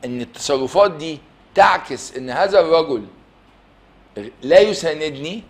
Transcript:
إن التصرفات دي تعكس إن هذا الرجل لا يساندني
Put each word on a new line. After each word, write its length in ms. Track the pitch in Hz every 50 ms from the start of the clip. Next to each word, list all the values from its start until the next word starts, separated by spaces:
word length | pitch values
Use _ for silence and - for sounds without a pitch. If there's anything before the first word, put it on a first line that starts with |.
| -
إن 160 | 127 123 123
التصرفات 680 | 120 113 - - - - 143 135 135 131 - 175 202 208
دي 280 | 175 151 151 160 156 143 - _ _ _ _ _ _
تعكس 600 | - 190 202 190 185 - - 139 120 - - -
إن 140 | 131 127 127
هذا 300 | 123 139 185 196 190 196
الرجل 460 | 170 160 165 165 160 151 139 113 104 95 - - _ _ _ _ _ _ _ _ _ _ _ _ _ _ _ _ _ _ _ - 104 113 - _ -
لا 180 | 131 160 185
يساندني 800 | 202 214 202 - - 160 151 151 156 156 143 135 143 160 185 226 202 -